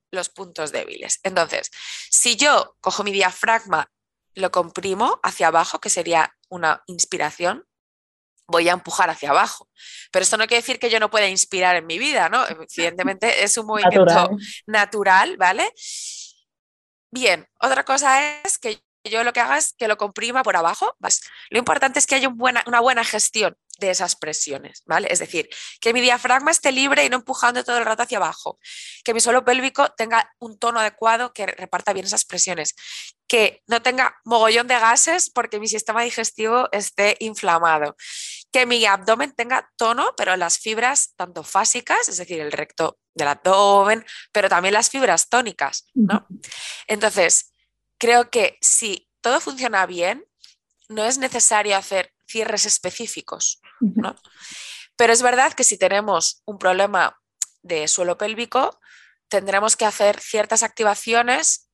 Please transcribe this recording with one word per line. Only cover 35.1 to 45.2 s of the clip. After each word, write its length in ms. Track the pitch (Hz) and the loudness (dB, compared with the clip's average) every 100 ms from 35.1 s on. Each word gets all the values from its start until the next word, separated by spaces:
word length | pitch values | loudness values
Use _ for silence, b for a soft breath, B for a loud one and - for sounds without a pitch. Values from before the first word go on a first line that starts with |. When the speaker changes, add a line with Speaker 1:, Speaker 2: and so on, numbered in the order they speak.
| 349 - | 0 -2
Speaker 1:
porque 300 | 240 226 208 | -4 -4 -4
mi 80 | 214 | -6
sistema 360 | 208 - 220 | -6 -4 -2
digestivo 640 | 240 226 220 - 220 240 247 | -2 -4 -6 -4 0 0 0
esté 460 | 208 196 - 202 202 | -4 -4 0 2 2
inflamado, 800 | 220 208 196 165 170 156 147 - B B B B B | -4 -4 2 4 4 2 0 -8 B B B B B
que 120 | 254 247 | 0 2
mi 200 | 240 214 | 2 2
abdomen 480 | 196 190 226 285 - | 2 2 0 0 -4
tenga 340 | 233 - - - | -2 -2 -4 -2
tono, 380 | 226 233 403 - | 0 0 -2 -2
pero 220 | 190 185 | -2 0
las 200 | 170 - | -2 -4
fibras 560 | 220 220 247 277 - - | -4 -2 0 0 -2 -6
tanto 260 | 180 170 | -12 -12
fásicas, 640 | 151 190 220 247 - 440 466 | -4 0 0 -2 -2 -2 -2
es 80 | - | -6
decir, 240 | 180 165 | -8 -8
el 140 | 147 | -6
recto 440 | 143 151 - 160 - _ | -8 -8 -4 -4 -4 _
del 140 | 165 143 | -4 -2
abdomen, 800 | 143 180 196 202 202 196 226 - B B | 0 4 6 6 6 6 2 -4 B B
pero 160 | 214 190 | 0 2
también 260 | 175 190 | 2 2
las 160 | 214 240 | 2 0
fibras 380 | 269 247 165 | 0 2 2